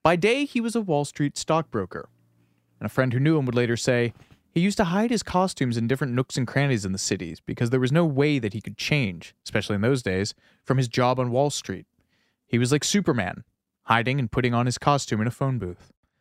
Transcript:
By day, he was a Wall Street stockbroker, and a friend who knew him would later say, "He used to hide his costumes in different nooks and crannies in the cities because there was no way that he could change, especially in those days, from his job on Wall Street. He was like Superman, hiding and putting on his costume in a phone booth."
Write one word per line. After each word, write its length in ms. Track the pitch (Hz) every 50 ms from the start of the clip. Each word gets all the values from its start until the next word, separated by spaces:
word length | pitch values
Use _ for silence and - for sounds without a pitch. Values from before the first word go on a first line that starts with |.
| -
By 140 | 156 175
day, 300 | 175 156 214 240 277 285
he 120 | 285 - 240
was 160 | 226 233 220
a 60 | 233
Wall 240 | 214 185 156 143 147
Street 320 | - - - 147 143 -
stockbroker, 720 | - - - 156 165 151 - - 110 95 - - 73 - - _ _ _ _ _ _ _ _ _ _ _ _ _ -
and 60 | -
a 20 | 113
friend 240 | - - 131 131 117
who 80 | 127
knew 160 | 139 156 165
him 80 | 156 131
would 100 | 123 113
later 220 | 123 123 117 117
say, 380 | 110 - 135 127 120 120 117 - - - _ _ _ _ _
"He 100 | - 170
used 180 | 175 202 202 -
to 60 | 208
hide 260 | 165 170 202 220 240
his 120 | 254 202 -
costumes 540 | - - 180 190 185 - - 135 123 117
in 100 | 120 117
different 280 | 117 135 131 151 127 120
nooks 240 | 123 135 - - 143
and 80 | 127
crannies 400 | - - 135 143 143 131 104 92
in 60 | 95 95
the 60 | 92
cities 440 | - - 104 95 90 82 80 - _
because 240 | - 123 - 123 117
there 100 | 127 131
was 140 | 127 123 143
no 140 | 170 175
way 320 | 160 139 131 143 151 147 135
that 160 | 113 104 98
he 80 | 107 -
could 160 | 98 101 -
change, 560 | - - 151 147 123 101 87 82 - - - _ -
especially 300 | - - 110 - - 107
in 80 | 98 104
those 200 | 123 143 127 -
days, 300 | 98 92 92 101 - - _ _ _ _ _ _
from 140 | - 131 135
his 100 | 131 117
job 320 | - 127 123 123 127 127
on 100 | 127 123
Wall 200 | 117 127 143 147
Street. 340 | - - - - 95 - - _ _ _ _ _ _ _ _ _ _ _ _
He 100 | _ -
was 160 | 120 123 120 147
like 120 | 147 -
Superman, 600 | - - 202 180 - 143 120 92 90 85 - - _ _ _ _ _ _ _ _
hiding 360 | - 113 117 117 123 135 143
and 140 | 127 110 -
putting 220 | 127 123 123 120
on 100 | 120 123
his 140 | 127 120 -
costume 420 | - 147 147 139 - - 120 107
in 60 | 107
a 40 | 120
phone 280 | - - 139 135 131 117
booth." 340 | 92 87 87 - - - _ _ _ _ _ _